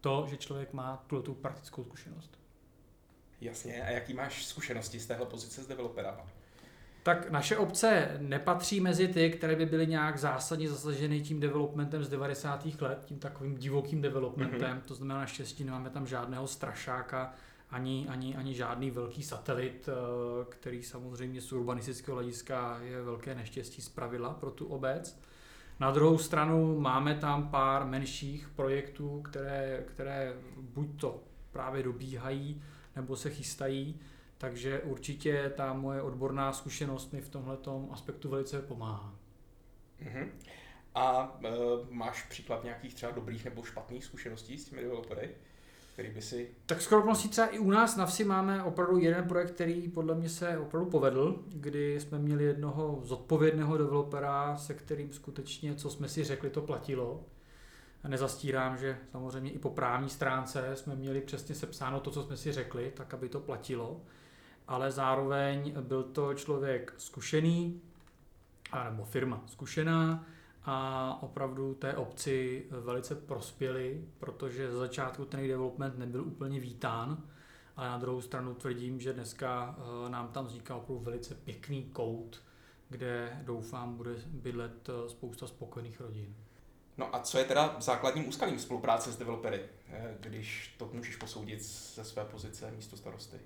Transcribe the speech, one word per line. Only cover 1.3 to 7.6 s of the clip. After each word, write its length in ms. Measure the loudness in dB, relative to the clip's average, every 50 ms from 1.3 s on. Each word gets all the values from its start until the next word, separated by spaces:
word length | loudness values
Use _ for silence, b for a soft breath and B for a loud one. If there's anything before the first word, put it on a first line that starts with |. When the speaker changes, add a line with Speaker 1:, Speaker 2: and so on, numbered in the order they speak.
| -8
Speaker 1:
praktickou 500 | -6 -6 -6 -6 -6 -14 -12 -10 -10 -10
zkušenost. 560 | -10 -12 -16 -14 -14 -14 -14 -16 -18 -20 -20 -20 -20 -20 -20 -20 -20 -20 -20 -20 -20 -20 -20 -20 _ -20 -20 -20 -20 -18 -10
Speaker 2:
Jasně. 420 | -10 -8 -8 -8 -10 -8 -8 -6 -2
A 60 | 0
jaký 240 | 0 -2 -2 -2 -4
máš 320 | -4 -4 -4 -4 -6 -6
zkušenosti 540 | -6 -6 -6 -4 -4 -2 -4 -4 -4 -6 -8
z 60 | -4
téhle 180 | -4 -2 -2 -2
pozice 380 | -4 -4 -8 -10 -10 -10 -12 -8
s 40 |
developerama? 600 | -8 -6 -4 -4 -4 -4 -4 -4 -4 -6 -8 -12 -14 -16 B B B B B B B B B B B B 0 4
Speaker 1:
Tak 280 | 6 6 6 4 2
naše 260 | 2 2 4 4 4
obce 600 | 4